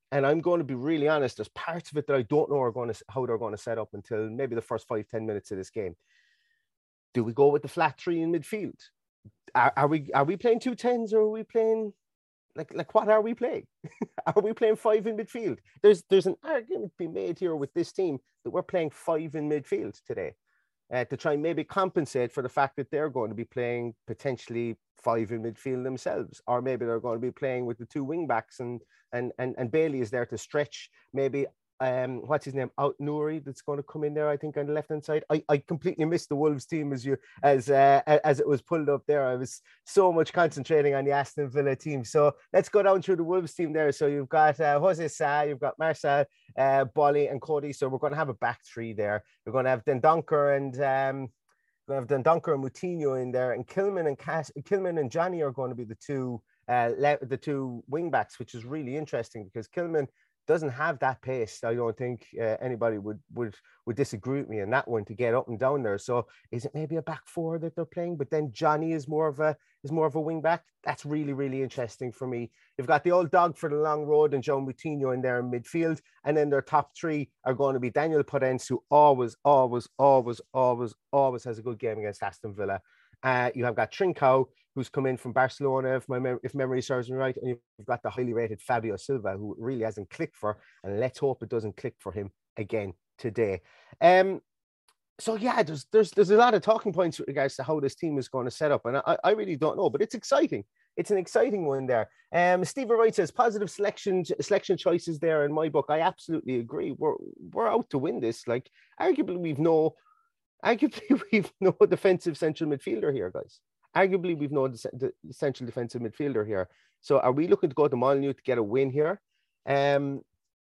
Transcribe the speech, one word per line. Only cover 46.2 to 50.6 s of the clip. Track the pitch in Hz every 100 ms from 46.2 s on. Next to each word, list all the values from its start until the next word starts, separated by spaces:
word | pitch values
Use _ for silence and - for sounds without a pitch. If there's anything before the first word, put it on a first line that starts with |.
| 143 _ _ -
uh, | 135 135 135
Bolly | 151 147 147 143
and | 131
Cody. | 156 147 147
So | 139 131
we're | 127
gonna | 147 143
have | 147
a |
back | 113 117 113
three | - - 117
there. | 107 104 104 - _
We're | -
gonna | 127 127
have | 127
Dendoncker | 147 131 156 165 - 151 143
and, | 139